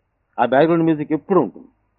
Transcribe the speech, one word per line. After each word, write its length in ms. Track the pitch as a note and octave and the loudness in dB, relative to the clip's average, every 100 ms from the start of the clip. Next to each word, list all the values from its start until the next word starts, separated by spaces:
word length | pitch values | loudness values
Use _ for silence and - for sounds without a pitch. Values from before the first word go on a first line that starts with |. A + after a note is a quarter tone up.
| _ _ _ - | _ _ _ -4
ఆ 60 | A#2+ | 0
బ్యాక్‌గ్రౌండ్ 380 | C3 D#3+ E3+ | 2 2 2
మ్యూజిక్ 280 | E3 D3+ D3 | 0 -2 -4
ఎప్పుడూ 280 | D#3 - F3+ | -6 0 0
ఉంటుంది, 300 | A2 - - _ _ | 0 -6 -20 _ _